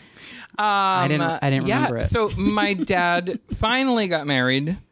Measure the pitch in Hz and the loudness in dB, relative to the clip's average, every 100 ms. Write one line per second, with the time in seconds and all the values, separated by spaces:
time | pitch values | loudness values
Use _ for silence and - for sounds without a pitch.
0 | - - - - - - 208 202 190 185 | -6 -20 -20 -20 -14 -4 0 2 2 2
1 | 175 151 143 139 139 135 - - - 117 | 2 0 0 -2 0 0 0 0 0 -2
2 | - 240 214 - 202 214 202 190 - 185 | 0 0 0 0 0 2 0 0 0 0
3 | 175 175 180 - - - 220 247 269 240 | 2 0 -2 -8 -8 -4 0 2 2 2
4 | 196 160 143 135 127 131 151 190 - | 0 -2 0 0 2 2 0 -6 -10